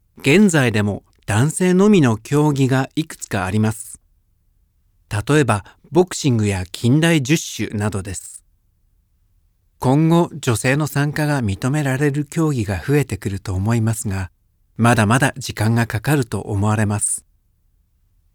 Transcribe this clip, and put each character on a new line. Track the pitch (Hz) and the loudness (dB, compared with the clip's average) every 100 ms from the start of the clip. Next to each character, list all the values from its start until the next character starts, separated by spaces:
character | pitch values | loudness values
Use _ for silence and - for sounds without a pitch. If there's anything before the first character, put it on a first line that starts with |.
| _ - | _ -6
現 | - 170 214 | 2 4 4
在 | 160 127 | 4 2
で | 107 | 0
も | 104 92 - _ - | -2 -4 -10 _ -2
男 | 101 135 | 0 0
性 | - 185 | 0 2
の | 180 208 | 4 6
み | 202 | 6
の | 131 107 | 4 0
競 | - 147 151 | -2 0 2
技 | 139 135 | 2 0
が | 131 135 - | 0 -2 -4
い | 160 | -8
く | - | -8
つ | - | -8
か | 110 92 | -6 -2
あ | |
り | 107 | 0
ま | 107 | 0
す。 | 110 - - _ _ _ _ _ _ _ _ _ _ - 107 104 | -2 -10 -20 _ _ _ _ _ _ _ _ _ _ -10 -6 0
例 | 151 | 2
え | 123 | 2
ば、 | 107 - - - | 0 -4 -20 -4
ボ | 151 180 | 0 0
ク | - | 0
シ | 151 | 0
ン | 117 | 2
グ | 104 | 0
や | 95 90 | -2 -6
近 | - 117 143 | -4 2 2
代 | 165 165 | 4 2
十 | 123 165 | 2 -2
種 | - - 107 | -4 -8 -6
な | 107 107 | -4 -4
ど | 101 | -4
で | 95 95 | -8 -12
す。 | - - _ _ _ _ _ _ _ _ _ _ _ _ _ - | -14 -20 _ _ _ _ _ _ _ _ _ _ _ _ _ -6
今 | 127 139 160 | 0 2 4
後、 | 170 175 | 4 2
女 | 147 135 110 | -2 -2 -2
性 | 131 139 | 0 0
の | 147 | -2
参 | 143 147 | -2 -2
加 | 143 147 | -2 -2
が | 143 | -2
認 | 113 92 127 | -2 -2 -2
め | 151 | -2
ら | 139 131 | -2 0
れ | 147 | 0
る | 143 139 | -2 -4
競 | - 160 | -2 0
技 | 135 101 | 0 -2
が | 92 - | -4 0
増 | 143 | 0
え | 135 | 0
て | 104 | -4
く | - | -6
る | 95 | -8
と | - | -6
思 | 92 101 117 | -4 0 0
い | |
ま | 110 | 0
す | 113 107 | -2 -4
が、 | 95 92 _ _ _ _ - | -6 -8 _ _ _ _ 0
ま | 113 | 2
だ | 117 104 | 4 4
ま | 127 | 2
だ | 143 - | 0 -2
時 | - | -10
間 | - 107 | -4 0
が | 117 117 | 0 0
か | 107 | -4
か | - 147 | -2 -2
る | 123 | -2
と | 104 | -6
思 | - 101 104 | -4 -2 0
わ | 107 | 0
れ | 104 | 0
ま | 104 | -2
す。 | - - - _ _ _ _ _ _ _ _ _ _ | -4 -6 -12 _ _ _ _ _ _ _ _ _ _